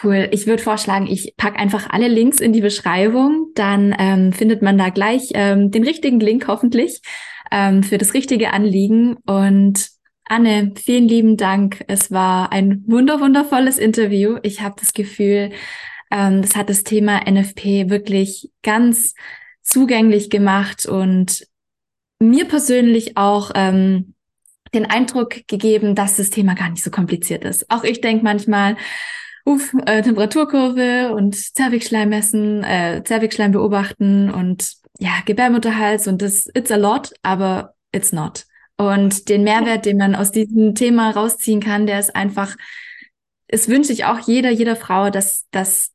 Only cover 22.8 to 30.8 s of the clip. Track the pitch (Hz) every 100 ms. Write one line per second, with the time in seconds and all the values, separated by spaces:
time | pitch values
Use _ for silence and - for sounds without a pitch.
22.8 | 240 226 220 - 202 208 202 196 190 190
23.8 | 190 185 185 _ _ _ _ _ - 226
24.8 | 220 233 240 254 233 - - 202 220 214
25.8 | 208 202 202 - 190 - 196 180 175 170
26.8 | - - 170 170 - 170 - - - 226
27.8 | - 233 233 220 220 208 214 202 196 214
28.8 | - - - - - - 277 277 - 262
29.8 | - 214 226 214 208 311 294 277 254 254